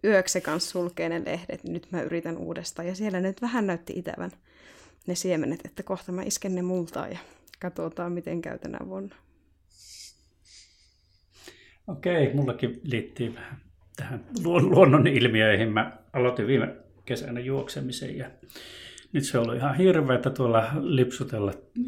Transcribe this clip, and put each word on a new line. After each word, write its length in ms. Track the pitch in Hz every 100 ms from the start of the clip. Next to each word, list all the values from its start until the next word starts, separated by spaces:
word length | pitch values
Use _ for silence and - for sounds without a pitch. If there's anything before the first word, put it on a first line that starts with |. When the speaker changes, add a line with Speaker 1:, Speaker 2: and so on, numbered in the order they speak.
Speaker 1:
yöksi 300 | 202 202 185
se 80 | 185
kans 280 | 175 156 -
sulkee 400 | 185 175 175 165
ne 120 | 165 -
lehdet. 380 | 165 175 -
Nyt 240 | 170 170 -
mä 100 | 180
yritän 360 | - 170 170 165
uudestaan 500 | 165 170 165 - 175
ja 80 | 185
siellä 240 | 214 185
nyt 220 | 185 196
vähän 260 | 240 240 202
näytti 260 | 170 - -
itävän 360 | 175 - 180 - _ _ - - - _ -
ne 80 | 180
siemenet, 500 | 185 165 151 170 -
että 180 | -
kohta 280 | - 185 -
mä 120 | 180
isken 320 | 208 - 196 185
ne 60 |
multaan 500 | 180 185 165 - -
ja 60 | 170 - _ _ -
katsotaan, 520 | 180 175 165 - 175
miten 300 | 175 170 170
käy 180 | 165 -
tänä 200 | 175 - -
vuonna. 300 | 190 196 - _ _ _ _ _ _ - - - _ _ _ _ - _ _ _ _ _ _ _ _ - - - _ -
Speaker 2:
Okei, 460 | 143 180 175 127
mullakin 480 | 135 131 - 117 120
liittyy 520 | 156 117 - - 120 117
vähän 300 | - 127 - _ _ -
tähän 300 | 143 131 - 247
luon-, 280 | 170 170 185
luonnon 360 | 170 170 147 -
ilmiöihin. 680 | 131 120 110 110 101 110
Mä 240 | 107 - - _
aloitin 340 | - 123 123 110
viime 280 | 135 - - - _ -
kesänä 340 | 117 123 120
juoksemisen 800 | 123 135 - 151 127 - - -
ja 140 | 127 - - - - - - - -
nyt 120 | - 127
se 120 | 127
on 60 |
ollut 140 | 117 127
ihan 200 | 139 131
hirveätä 520 | 185 170 139 123 131
tuolla 420 | - 123 113 113 147
lipsutella 720 | 175 143 123 - - 110 101 - - 240